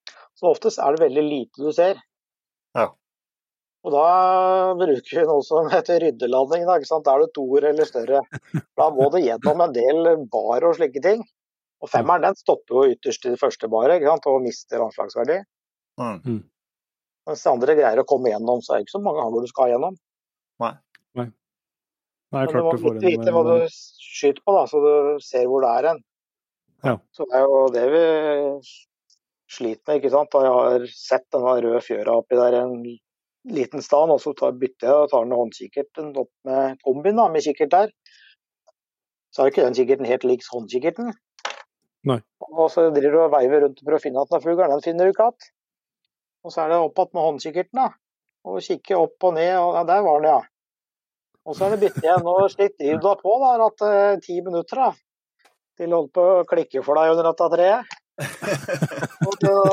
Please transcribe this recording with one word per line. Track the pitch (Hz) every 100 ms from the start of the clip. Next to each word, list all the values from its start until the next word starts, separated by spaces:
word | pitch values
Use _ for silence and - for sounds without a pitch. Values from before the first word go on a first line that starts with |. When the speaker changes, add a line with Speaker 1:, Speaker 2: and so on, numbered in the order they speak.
| - - - _
Speaker 1:
Så | 175
oftest | 151 220 -
er | 139
det | 156
veldig | 151 139
lite | 151 143 113 -
du | 151
ser. | 165 180 196 _ _ _ _ _ _ _
Speaker 2:
Ja. | 123 104 - _ _ _ _ _ _ _ _
Speaker 1:
Og | 175
da | 143 165 185 185 185 185 185 185
bruker | 175 180 139 - 160
vi |
noe | 160 147 127
som | 156 156
heter | 175 165 170
ryddelanding, | 160 117 123 131 135 170 175
da, | 175
ikke | 135
sant? | 160 147
Da |
er | 139
det | 160 147
toer | 131 143 147
eller | 151 151
større. | 123 117 139 139 139 - 147 - -
Da | -
må | 139 139
det | 180
gjennom | 131 113 135 151
en | 170
del | 120 127 160 165 160 123
bar | 110 104 123 170
og | 156
slike | 151 135
ting. | 165 226 - _ _ _ _ _
Og | 147
femmeren, | 123 131 175 160
den | 196
stopper | - 156 -
jo | 127 135 117
ytterst | 135 -
i | 127
det | 123
første | 131 - 113
baret, | 110 131 175
ikke | 143
sant, | 160 147
og | 135
mister | 123 - - 117
anslagsverdi. | 113 113 104 117 127 185 202 _ _ _ _ -
Speaker 2:
Mm. | 120 92 127
Speaker 3:
Mm. | 110 - _ _ _ _ _ _ _ 147
Speaker 1:
Mens | 147 170
de |
andre | 120 131 151
greier | 127 117
å | 127
komme | 131 123
gjennom, | 104 117 123
så | -
er | 110
det | -
ikke | 202
så | 202
mange | 151
hagl | 113 113 120
du |
skal | -
ha | 123 120
gjennom. | 170 190 _ _ _ _ _ -
Speaker 2:
Nei. | 117 147 _ _ _
Speaker 3:
Nei. | 123 120 - _ _ _ _ _ _ _ _ _
Nei, | 139
Speaker 1:
Men | 160
du |
Speaker 3:
klart | 127 -
Speaker 1:
må | 120
Speaker 3:
du |
får | 113 113
Speaker 1:
litt | 180
Speaker 3:
inn | 156
Speaker 1:
vite | - 165
hva | 165
Speaker 3:
en, | 165
Speaker 1:
du | 165 - - _
skyter | - - 143 139
på, | - 190
da, | 160
så | 151
du | 147 147 143 147
ser | - 127 123
hvor | 135
det | 127 117
er | 151
hen. | - _ _ _ _ _ _ _ _
Speaker 3:
Ja. | 139 107 -
Speaker 1:
Så | - 135
det | 127
er | 139
jo | 135 135
det | 120 127
vi | 160 165 156 151 143 143 139 135 - _ _ _ _ _ _ _
sliter | - 117 110 -
med, | 147
ikke | 135
sant? | 143 147
Da | 143
jeg | 131 123
har | 123 123 123
sett | - - 131 -
denne | 143 123 123
røde | 117 120 -
fjøra | 107 110 117
oppi | - 123
der | 123 123
en | 127 120 120 120 _ _ _ _
liten | 262 160 120 143
stand, | - 147 160
og | 139
så | 151
tar, | 135 131 123
bytter | 127 - 120
jeg | 147
og | 147
tar | 131
den | 120 123
håndkikkerten | 117 - 101 143 139 - 151 135
opp | 120 _ 131
med | 135 135 135
kombin, | 135 135 180
da, | 220 196
med | 160 147
kikkert | 143 147
der. | 180 214 - _ _ _ _ _ _ _ _ _ _ _ _ _
Så | -
er | 135
ikke | 180
den | 123 123
kikkerten | 123 135 120
helt | 127 127
lik | 123 -
håndkikkerten. | 123 104 123 160 170 240 - _ _ - - - _ _ _
Speaker 3:
Nei. | 139 117 - _
Speaker 1:
Og | - 160 160
så | 175 165
driver | 147 143
du | 160
og | 160
veiver | 143 127 147
rundt | 143 131
for | 143
å | 151
finne | 151 127
at | 139
den | 165
er | 151
fuglen, | 175 131
den | 143
finner | 165 170 190
du |
ikke | 190 233
att. | - - _ _ _ _ _ _ _ _ _
Og | 170
så | 170
er | 156
det | 170
opp | 156 185
att | 180
med | 180
håndkikkerten, | 160 139 160 170 180 254
da. | 254 - _ _ _ _
Og | 185 190
kikke | 180 175 - 175
opp | 160 - 185
og |
ned, | 160 175 185
og | 175
ja, | 170
der | 170 196
var | 190 147
den, | 156
ja. | 135 - _ _ _ _ _ _ _ _ _ 165
Og |
så | 147 196
er |
det | 208
bytte | 196 -
igjen, | 160 180 175
og | 185 196
slikt | - 202 -
driver | 143 156
du | 190
da |
på, | 196 185 240
da, | 262 240 220
at, | -
eh, | 208 202 202 196
ti | - 175
minutter, | 180 170 170 254
da. | 233 - _ _ _ _ _ _ _ -
Til | 170
holdt | 170 143
på | 180 180
å | 185 160
klikke | 170 151 135
for | 131 151
deg | 160
under | 165 165
dette | 160 170
treet. | 165 180 233 - - _ -
Speaker 2:
<laughs> | 139 - 202 143 - 160 160 147 156 - 175
Speaker 1:
Og | 196
da, | 196 196 190